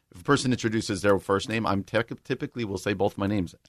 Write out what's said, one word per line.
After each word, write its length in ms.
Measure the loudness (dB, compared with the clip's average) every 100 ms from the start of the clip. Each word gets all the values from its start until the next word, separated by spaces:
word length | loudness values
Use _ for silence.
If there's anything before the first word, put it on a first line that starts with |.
| _
if 100 | -8
a 20 |
person 280 | 0 2 2
introduces 500 | 0 0 0 -2 0
their 160 | 4 4
first 280 | 4 0 2
name, 160 | -2 0
I'm 160 | -2
tec-, 400 | 0 -2 -2 -8
typically 420 | -6 -6 -6 -6 -4
will 120 | -4
say 140 | -2
both 240 | 0 0 0
my 100 | -2
names. 260 | 0 -2 -8